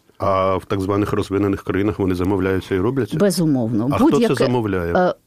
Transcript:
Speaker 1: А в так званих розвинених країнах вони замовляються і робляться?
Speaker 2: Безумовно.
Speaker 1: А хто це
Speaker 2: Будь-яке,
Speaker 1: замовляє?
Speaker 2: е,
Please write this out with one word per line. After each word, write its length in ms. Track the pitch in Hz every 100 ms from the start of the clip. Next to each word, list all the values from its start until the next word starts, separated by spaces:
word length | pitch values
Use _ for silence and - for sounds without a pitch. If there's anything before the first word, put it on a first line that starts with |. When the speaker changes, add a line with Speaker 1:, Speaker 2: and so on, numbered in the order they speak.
| _ -
Speaker 1:
А 380 | 98 95 95 95
в 80 | -
так 160 | 98
званих 320 | 95 101 101
розвинених 500 | 104 95 98 101 98
країнах 360 | - 92 101 104
вони 160 | 95 90
замовляються 600 | 90 101 92 92 - 98
і 40 |
робляться? 380 | 101 135 107 156
Speaker 2:
Безумовно. 720 | 202 185 160 131 113 110 120
Speaker 1:
А 40 | 196
хто 100 | 294
це 60 |
Speaker 2:
Будь-яке, 240 | 220 233 135
Speaker 1:
замовляє? 580 | 131 123 110 92 85 87
Speaker 2:
е, 180 | 180 -